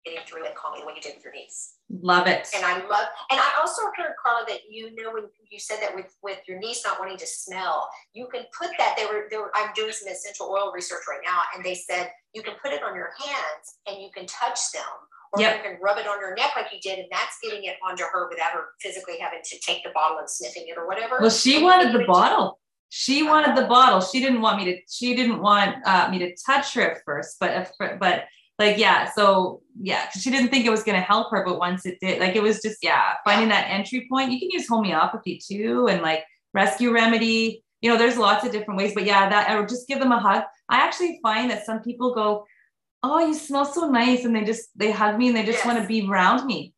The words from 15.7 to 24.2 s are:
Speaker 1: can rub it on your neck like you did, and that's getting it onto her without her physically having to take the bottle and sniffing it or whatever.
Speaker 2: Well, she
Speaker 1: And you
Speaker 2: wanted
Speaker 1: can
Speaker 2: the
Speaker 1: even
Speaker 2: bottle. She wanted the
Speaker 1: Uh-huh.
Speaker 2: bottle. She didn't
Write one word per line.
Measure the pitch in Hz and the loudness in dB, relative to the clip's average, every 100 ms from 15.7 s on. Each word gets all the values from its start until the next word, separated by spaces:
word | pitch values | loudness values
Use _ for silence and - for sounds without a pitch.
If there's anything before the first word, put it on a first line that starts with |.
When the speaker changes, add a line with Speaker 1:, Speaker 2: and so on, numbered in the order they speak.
Speaker 1:
can | 175 | -4
rub | 196 208 | -2 -2
it | 208 | -4
on | 202 | -6
your | 190 | -8
neck | 196 277 | -4 -2
like | - - | -2 -8
you | 196 | -10
did, | 196 190 | -10 -10
and | - | -6
that's | 185 - - | -6 -6 -8
getting | 226 208 | -10 -8
it | 190 185 185 | -10 -8 -8
onto | 180 | -6
her | 175 185 170 | -4 -4 -4
without | 165 165 | -2 -2
her | 170 160 _ | -4 -10 _
physically | 196 190 - 165 | -12 -12 -12 -10
having | - 165 | -10 -10
to | - - | -14 -10
take | - - | -6 -6
the | - | -4
bottle | - 160 156 | 0 0 0
and | - | -8
sniffing | - - 175 165 | -10 -10 -12 -12
it | 165 | -10
or | 170 | -6
whatever. | 202 226 254 | -6 -4 4
Speaker 2:
Well, | 220 | 4
she | 220 262 | 4 4
Speaker 1:
And | 302 | 6
you | |
Speaker 2:
wanted | 349 370 | 8 8
Speaker 1:
can | 254 | 8
Speaker 2:
the | 220 | 4
Speaker 1:
even | 190 | 6
Speaker 2:
bottle. | 180 214 427 185 - _ _ _ | 6 6 2 0 -6 _ _ _
She | - - 277 | -6 0 2
wanted | 302 302 294 | 6 6 6
the | 240 | 2
Speaker 1:
Uh-huh. | 214 | 6
Speaker 2:
bottle. | 247 254 196 | 8 8 6
She | 185 | 2
didn't | 262 | 0